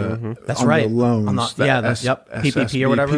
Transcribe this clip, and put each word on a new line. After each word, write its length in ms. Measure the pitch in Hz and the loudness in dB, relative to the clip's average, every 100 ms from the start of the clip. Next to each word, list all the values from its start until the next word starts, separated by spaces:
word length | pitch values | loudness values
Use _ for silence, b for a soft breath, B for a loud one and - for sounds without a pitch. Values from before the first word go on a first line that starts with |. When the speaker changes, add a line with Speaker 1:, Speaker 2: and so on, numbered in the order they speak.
Speaker 1:
Mm-hmm. 300 | 101 113 113 117 - | -4 -4 -8 -10 -8
Speaker 2:
That's 160 | 123 | 0
Speaker 3:
on 60 | 127 | 2
Speaker 2:
right. 200 | 156 113 | 2 2
Speaker 3:
the 40 | |
loans, 340 | 117 120 113 104 | 2 2 2 0
Speaker 2:
On 60 | 113 | 0
the, 160 | 120 - | -2 0
Speaker 3:
the 100 | 139 | 0
Speaker 2:
yeah, 160 | 131 | 2
the, 60 | 117 | 0
Speaker 3:
S-, 140 | 117 | -2
Speaker 2:
yep. 240 | 123 135 - | -2 -4 -6
Speaker 3:
S 80 | - | -4
S 40 | |
B, 80 | 139 | -2
Speaker 2:
P 140 | - 117 | 0 -2
P 60 | |
P 140 | 131 131 | 0 0
or 40 | |
whatever. 240 | - 139 | 2 2